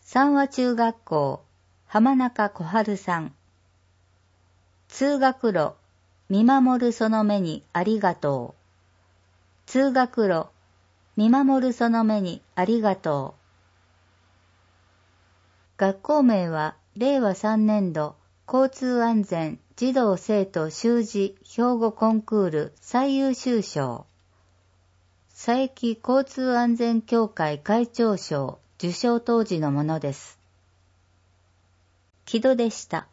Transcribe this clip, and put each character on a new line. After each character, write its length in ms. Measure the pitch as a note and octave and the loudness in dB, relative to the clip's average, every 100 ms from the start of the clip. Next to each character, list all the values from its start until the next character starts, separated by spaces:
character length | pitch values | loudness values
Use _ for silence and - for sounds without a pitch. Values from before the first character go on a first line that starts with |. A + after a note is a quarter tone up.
三 340 | - B3+ C#4+ | -2 2 4
和 140 | C#4+ C#4 | 4 0
中 260 | C4+ B3 | 0 -2
学 260 | A#3 A#3 A3+ | 2 0 -2
校、 400 | - D#3 C#3 C#3 _ _ _ _ _ | -4 -2 -2 -4 _ _ _ _ _
浜 300 | G#3+ A#3+ C4+ | 2 4 4
中 340 | B3 A#3+ G#3 | 0 0 -4
小 140 | - | -4
春 320 | D#3+ G#3+ G#3+ G3 | -4 -2 -2 -4
さ 240 | - E3+ | -4 -4
ん。 140 | D#3 - _ _ _ _ _ _ _ _ _ _ _ _ _ _ _ | -6 -16 _ _ _ _ _ _ _ _ _ _ _ _ _ _ _
通 300 | - C#4 C#4+ | -2 0 2
学 340 | C4 C4 A#3 | 2 2 -2
路、 220 | F3+ D3 - _ _ _ _ _ | 0 -2 -4 _ _ _ _ _
見 140 | G3 | 2
守 440 | A#3 C4+ B3+ B3+ A#3+ | 4 6 4 2 0
る 60 | |
そ 160 | A3+ A3 | 0 0
の 140 | A3 | 0
目 180 | G#3+ G#3 | 0 0
に 220 | F3 D3+ _ | -2 -6 _
あ 120 | F3 | -4
り 160 | F#3 A3 | 0 0
が 160 | G3+ E3+ | 0 -2
と 400 | D3 C3+ A#2+ - | -4 -4 -6 -16
う。 40 | _ _ _ _ _ _ _ _ _ _ - | _ _ _ _ _ _ _ _ _ _ -4
通 260 | B3+ C4+ | 0 2
学 340 | B3+ B3+ - G#3 | 2 0 0 0
路、 200 | E3 - _ _ _ _ _ _ - | 0 -4 _ _ _ _ _ _ 0
見 140 | G#3+ | 4
守 380 | C4 C4+ C4+ B3+ | 4 4 2 0
る 40 | |
そ 160 | A#3 A#3 | 0 0
の 140 | A3+ | 2
目 180 | A3 G#3+ | 0 0
に 220 | F#3 - _ - | -4 -8 _ -4
あ 80 | |
り 160 | F#3 A#3 | 0 2
が 160 | G#3+ F#3+ | 0 -2
と 380 | E3 C#3+ C3+ - | -2 -4 -4 -12
う。 40 | _ _ _ _ _ _ _ _ _ _ _ _ _ _ _ _ _ _ _ _ _ _ _ - | _ _ _ _ _ _ _ _ _ _ _ _ _ _ _ _ _ _ _ _ _ _ _ -2
学 240 | G3 G3 | -2 -2
校 220 | - D4+ | 0 2
名 240 | B3+ G#3 F3 | 4 2 -2
は、 280 | D#3+ D#3 - _ G3+ | -4 -6 -8 _ -4
令 240 | B3+ C#4 | 0 0
和 160 | A3 F#3 | 0 -2
三 300 | G#3+ A3 G#3+ | 0 2 2
年 260 | G#3+ F#3+ | 2 -2
度、 240 | D#3 D3+ - _ _ - | -4 -6 -8 _ _ -4
交 160 | B3+ C4+ | 0 0
通 360 | C4 B3+ B3 | -2 -4 0
安 180 | A#3 A3 | 2 0
全 380 | G3+ E3+ D#3+ D#3 _ - | 0 -4 -6 -8 _ -6
児 160 | B3 | -2
童 240 | C4 A3+ F3+ | 0 0 0
生 280 | - G#3+ | 0 -2
徒 260 | G3 F3 D#3+ | 0 -4 -6
習 340 | D3+ A3+ A#3+ | -2 0 0
字 340 | A3 G3+ G3 - | -2 -2 -4 -6
標 340 | _ - A#3+ B3 | _ -2 0 0
語 140 | A3+ | -2
コ 180 | A3 A3 | 0 0
ン 100 | A3 | 0
ク 240 | G#3+ G#3+ F#3 | 0 0 0
ー 40 | |
ル 240 | D#3 D3 _ | -2 -6 _
最 360 | - A#3+ C#4 C4+ | -4 -2 0 0
優 160 | C4+ | 0
秀 300 | B3 B3+ A#3 | -2 -2 -2
賞。 440 | - D3+ C3 A#2 - _ _ _ _ _ _ _ _ _ _ _ _ | -2 -4 -4 -6 -14 _ _ _ _ _ _ _ _ _ _ _ _
佐 380 | - - B3 C4 | -10 -2 0 -2
伯 260 | - A#3 A3+ | -4 -6 -4
交 220 | - C4 | 0 0
通 340 | C4+ - B3+ A#3+ | 0 -4 -2 0
安 160 | A#3+ | 0
全 260 | A#3 A#3 A3+ | 0 0 -2
協 280 | A3 A#3 A3 | 0 0 0
会 320 | - D#3 D3 | -2 -4 -4
会 260 | D3 A3 A#3 | 0 0 0
長 300 | - A3+ F#3 | 0 0 0
賞 420 | - D3 C3+ - _ _ | -4 -4 -4 -10 _ _
受 140 | F3 | -8
賞 280 | F3 A#3+ A#3+ | -2 0 0
当 220 | A#3 A#3 | 0 0
時 160 | A3 E3+ | 0 -2
の 100 | D3+ | 0
も 140 | C#3 | 0
の 160 | D3+ D#3+ | -2 -2
で 120 | D3 | -4
す。 260 | C#3 - _ _ _ _ _ _ _ _ _ _ _ _ _ _ _ _ _ _ _ - | -8 -16 _ _ _ _ _ _ _ _ _ _ _ _ _ _ _ _ _ _ _ -6
木 140 | A3+ | 0
戸 160 | C4 B3+ | 0 2
で 140 | A3+ | 0
し 160 | - - | -4 -10
た。 200 | E3 - | -10 -10